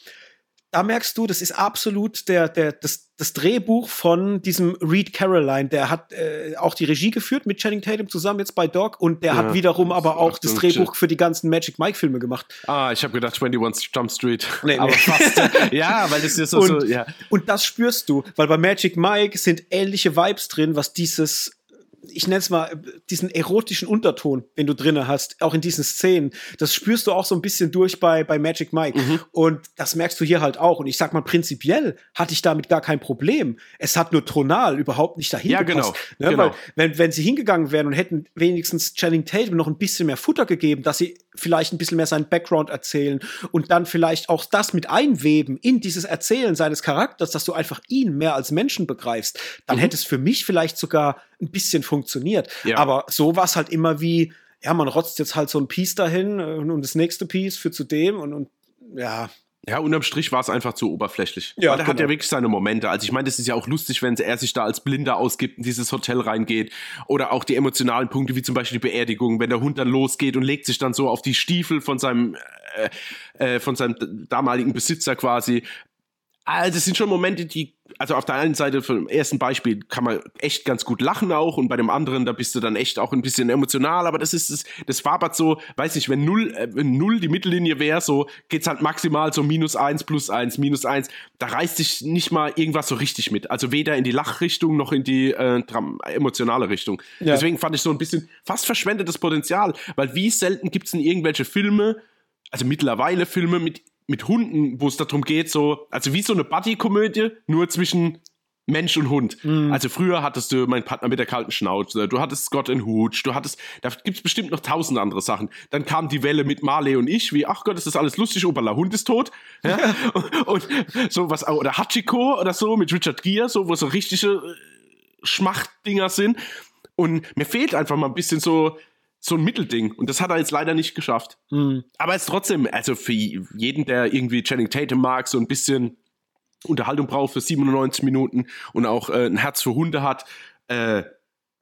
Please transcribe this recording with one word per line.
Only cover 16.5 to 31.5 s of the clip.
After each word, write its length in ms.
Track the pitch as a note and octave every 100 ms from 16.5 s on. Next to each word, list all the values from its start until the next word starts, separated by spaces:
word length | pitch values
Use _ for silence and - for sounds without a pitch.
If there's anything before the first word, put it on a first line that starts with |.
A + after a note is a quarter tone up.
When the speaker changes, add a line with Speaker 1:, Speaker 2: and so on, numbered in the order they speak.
Speaker 2:
so, 80 | F3
Speaker 1:
Und, 220 | F#3 D3+
Speaker 2:
so, 40 | A#2
ja. 200 | B2 A#2 - -
Speaker 1:
und 180 | G3+ E3+
das 160 | G3+
spürst 460 | - - A#3 A#3 -
du, 140 | C#3 D#3+ -
weil 120 | D3+
bei 100 | D#3+
Magic 400 | F3+ F#3+ F3+ E3+
Mike 400 | F#3 G#3 G#3 G3+
sind 260 | - E3 -
ähnliche 460 | F#3 G3 G3 F3 D3+
Vibes 320 | F#3 G#3 -
drin, 260 | - D#3 D3
was 160 | C#3+
dieses, 600 | - E3 - D3+ - - - _ - _ _ -
ich 180 | - F#3
nenn's 220 | F#3+ F#3
mal, 320 | E3+ D#3+ D#3+ - - -
diesen 200 | E3 F3
erotischen 580 | E3 E3 G#3 A3 G3 F3+
Unterton, 580 | G#3+ G#3 - D3+ C3 - -
den 80 | D3
du 60 | C#3+
drinne 320 | C#3+ D3+ B2+
hast, 340 | C#3+ - -
auch 120 | D#3+
in 60 | E3
diesen 220 | E3+ D#3
Szenen, 480 | C#3+ - F#3 F3+ C#3 - - -
das 160 | D3+
spürst 320 | - G#3 A3+ G#3+
du 40 |
auch 140 | F#3 F#3
so 100 | F3+
ein 60 |
bisschen 300 | G3 - E3+
durch 280 | F3+ F#3 -
bei, 240 | E3+ D#3+
bei 160 | D#3 D3+
Magic 320 | D#3 D#3+ D3+
Mike. 260 | D#3+ D3+ C#3+
Speaker 2:
Mhm. 220 | C3 D#3+ -
Speaker 1:
Und 280 | E3+ D#3+ D#3 - -
das 200 | C#3 D#3+
merkst 240 | E3+ -
du 20 |
hier 160 | D#3+ E3+
halt 180 | D3 -
auch. 220 | E3+ -
Und 80 | C#3
ich 80 | -
sag 140 | D#3
mal, 80 | D#3+
prinzipiell 760 | - E3+ E3